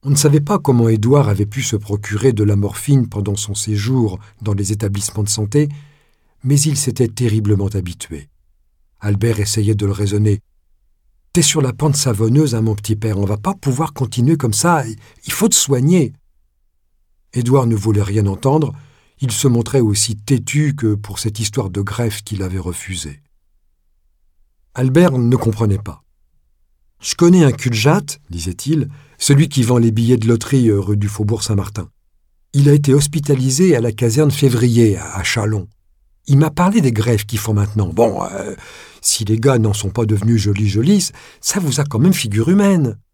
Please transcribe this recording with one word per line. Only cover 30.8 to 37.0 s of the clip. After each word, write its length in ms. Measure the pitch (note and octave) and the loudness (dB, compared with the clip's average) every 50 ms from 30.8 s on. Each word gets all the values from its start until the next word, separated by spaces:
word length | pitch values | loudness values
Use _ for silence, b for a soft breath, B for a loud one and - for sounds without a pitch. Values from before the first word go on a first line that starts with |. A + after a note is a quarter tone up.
| F#2+ F#2+ G#2 G2+ | 0 -2 -2 -2
du 100 | G2+ G2+ | -2 -4
Faubourg 360 | G2+ - G#2+ G2+ A#2 G#2+ - | -4 -4 -4 -2 -2 -4 -2
Saint-Martin. 460 | - A2 G2 G2 G#2 - G#2+ F#2+ - _ _ _ _ _ _ _ _ _ _ _ _ - | -2 -2 -2 -2 -4 -8 -10 -12 -12 _ _ _ _ _ _ _ _ _ _ _ _ 0
Il 160 | C#3 C#3+ C#3+ | 2 4 6
a 40 | C#3+ | 6
été 200 | D3+ D3 C#3 C3 | 4 4 4 4
hospitalisé 840 | D3 C#3+ - - E3 C#3+ - D3 C3 B2+ C3 C3 C#3 F#3 F#3+ D#3+ | 4 2 0 -2 -4 0 0 0 0 0 -2 2 2 4 4 4
à 60 | A#2+ | 4
la 100 | A2+ A#2+ | 2 -2
caserne 400 | G#2+ G#2 B2 A#2 G#2+ C3+ D#3 D3 | -2 0 0 0 2 2 2 2
Février, 680 | C#3+ D3 C#3+ C3+ A#2 A#2 A#2+ B2 A#2 A#2 A#2 A2 G2 F2 | 2 2 2 2 2 2 2 2 4 4 4 4 4 0
à, 180 | - - - | -6 -10 -8
à 80 | F#2+ E2+ | -6 -6
Chalon. 440 | - - A2+ G#2 A2 G#2+ G#2 F#2 - _ _ _ _ _ _ _ _ _ _ _ - | -4 -4 -2 -2 -2 -2 -4 -6 -10 _ _ _ _ _ _ _ _ _ _ _ 2
Il 100 | C#3 C3+ | 4 4
m'a 120 | D#3 D#3 | 4 2
parlé 300 | D3 - F3 F#3 G3+ A#3 | 2 0 0 2 2 2
des 140 | D#3+ C3 D#3+ | 2 2 0
greffes 320 | G#2 | 0